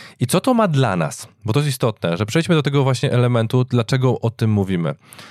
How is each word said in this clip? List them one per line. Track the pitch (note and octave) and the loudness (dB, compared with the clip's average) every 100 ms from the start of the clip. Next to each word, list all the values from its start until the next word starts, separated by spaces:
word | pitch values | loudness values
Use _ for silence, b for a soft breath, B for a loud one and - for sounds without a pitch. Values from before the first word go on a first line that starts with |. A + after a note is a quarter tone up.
| B B | B B
I | B2 | 0
co | F3+ | 0
to | C4+ | 2
ma | A#3+ G#3 | 2 2
dla | C#3 B2+ F#2 | 2 2 0
nas? | D2+ - - _ | -2 -6 -18 _
Bo | G#2 | -2
to | B2 | 0
jest | D3 | 0
istotne, | C3 B2 - E2+ E2+ | -2 -2 -2 -4 -2
że | G#2+ | -2
przejdźmy | E3 E3 | -2 0
do | D#3+ | 0
tego | C#3+ C#3+ | 2 2
właśnie | C3 C3 C#3 | 2 0 0
elementu, | B2 A#2+ A#2+ A2+ B2+ | 2 2 0 0 0
dlaczego | B2+ B2 A2 C3 B2+ A#2 | 0 0 0 0 0 0
o | A2+ | -2
tym | - A2+ | -2 0
mówimy. | G#2 F#2+ F#2 D#2+ C#2+ B B B | 0 0 -2 -2 -6 B B B